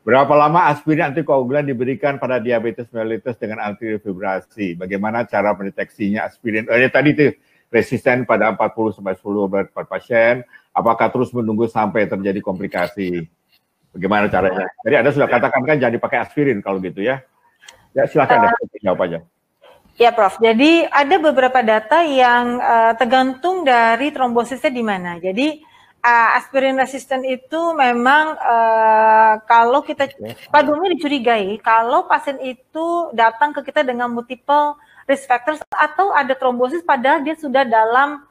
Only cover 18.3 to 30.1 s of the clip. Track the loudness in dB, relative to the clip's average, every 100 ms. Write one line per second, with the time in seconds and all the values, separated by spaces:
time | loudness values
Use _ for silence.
18.3 | 4 2 0 -6 -8 -4 -2 -2 -6 -14
19.3 | _ _ _ -20 _ _ _ 2 4 0
20.3 | 2 2 4 4 4 2 0 2 2 2
21.3 | 2 2 2 2 0 2 0 2 2 4
22.3 | 4 0 -2 0 2 2 2 2 2 2
23.3 | -2 -4 -2 2 4 4 2 -2 -2 -2
24.3 | 0 -2 -4 -4 -4 -4 -4 -6 -8 -6
25.3 | -2 -2 -4 _ _ _ _ 2 4 2
26.3 | 0 -2 -2 0 0 -2 -4 -6 -6 -4
27.3 | -8 -6 -4 -4 0 0 2 2 2 2
28.3 | -2 0 2 2 2 4 4 6 6 6
29.3 | 2 4 4 4 2 -2 -4 -4